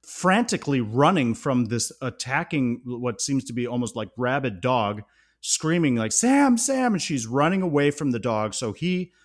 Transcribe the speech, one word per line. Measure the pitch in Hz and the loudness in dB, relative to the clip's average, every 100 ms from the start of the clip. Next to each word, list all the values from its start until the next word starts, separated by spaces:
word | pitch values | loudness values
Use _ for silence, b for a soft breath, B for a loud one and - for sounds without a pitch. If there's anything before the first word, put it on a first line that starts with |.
frantically | - - 180 202 240 180 - 135 | -18 -2 4 4 2 -2 0 0
running | 107 117 147 185 120 | 0 4 4 4 2
from | 113 147 123 113 | 0 0 0 0
this | 117 - - | -2 -4 -6
attacking, | 131 - 127 139 170 156 127 123 123 | -10 -8 -6 -4 -2 -2 -2 -2 -8
what | 120 123 113 | -6 -6 -4
seems | - 139 131 | -4 -4 -4
to | |
be | 120 120 | -6 -4
almost | 123 117 117 | -4 -4 -6
like | 107 - | -8 -4
rabid | 123 139 131 95 | -2 -2 -2 -4
dog, | 127 127 104 104 b b b b | 0 0 0 -4 b b b b
screaming | - - 156 175 156 120 | -6 -2 0 2 2 2
like, | 110 | 0
"Sam, | - 240 277 277 240 | 2 4 4 4 4
Sam," | - 262 254 | 2 0 0
and | 190 | 0
she's | - 143 113 | -2 -4 -2
running | 127 151 190 | 2 2 2
away | 185 143 143 | 0 2 2
from | 143 147 | 0 -2
the | 117 | -2
dog. | 120 107 107 | 0 0 -2
So | - 117 | -4 -6
he | 98 170 180 180 _ | -4 -2 -2 -4 _